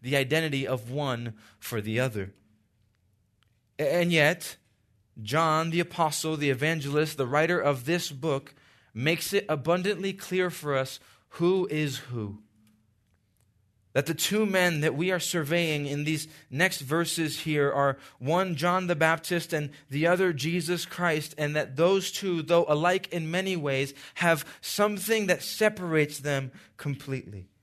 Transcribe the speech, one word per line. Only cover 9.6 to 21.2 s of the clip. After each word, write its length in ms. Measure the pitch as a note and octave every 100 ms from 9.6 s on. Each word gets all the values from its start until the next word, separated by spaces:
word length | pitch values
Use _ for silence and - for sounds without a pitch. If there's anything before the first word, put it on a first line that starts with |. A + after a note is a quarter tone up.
| C3 F3+ F#3 G3+ G3
clear 380 | F#3+ - F#3 F3+
for 260 | - D3 C3+
us 220 | C3 - _ _ _
who 380 | - E3+ F#3+ D#3+
is 260 | D3+ D3+ B2+
who. 460 | - B2 G#2 G#2 _ _ _ _ _ _ _ _ _ _ _ _ _ _ _
That 140 | C3 C#3+
the 60 |
two 320 | E3 - G#3 G#3+
men 360 | F#3+ F3+ D#3
that 120 | D3+
we 180 | C#3+ F3+
are 100 | F#3
surveying 640 | - F3 C#3+ E3+ E3 D3+ C#3+
in 180 | C#3+
these 240 | D3+ D#3 - - -
next 300 | C3+ F3+ F3+
verses 580 | C3 D#3+ E3 - D#3+ -
here 320 | D#3+ D3+ C#3+
are 260 | C#3 C#3 C3+ - _
one 380 | B2 E3+ F#3+ D#3
John 300 | E3+ F#3 F3+
the 80 | E3
Baptist 580 | D#3+ D#3+ - F3 D#3+
and 160 | D#3 D3 - _
the 160 | C#3 E3
other 280 | F3+ F#3
Jesus 520 | D3 C#3+ F3 D#3 F3 -
Christ, 480 | - F3 D#3